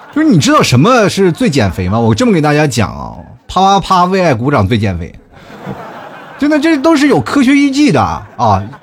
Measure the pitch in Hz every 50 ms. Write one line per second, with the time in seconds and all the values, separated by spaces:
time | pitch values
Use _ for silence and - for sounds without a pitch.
0 | - - - 285 311 320 240 156 120 247 302 294 196 - - 120 143 220 262 247
1 | 208 175 - 190 196 180 156 - 254 226 139 143 110 95 85 - 92 90 101 117
2 | 117 113 117 - 254 247 202 165 147 151 147 147 156 147 117 - 101 - - 71
3 | 65 57 57 - - - 101 - _ - - 185 190 190 196 196 185 - 190 180
4 | 180 180 190 190 180 165 135 107 117 139 147 131 101 92 123 110 107 104 92 82
5 | 85 76 - - - _ - - - - - - - - - - - - - -
6 | - - - - - - - - 269 294 311 302 269 330 330 277 262 320 330 277
7 | 277 294 233 151 120 - - 277 269 240 285 277 285 285 262 277 302 277 165 127
8 | 101 82 82 - - - - - 120 113 101 95 101 110 139 -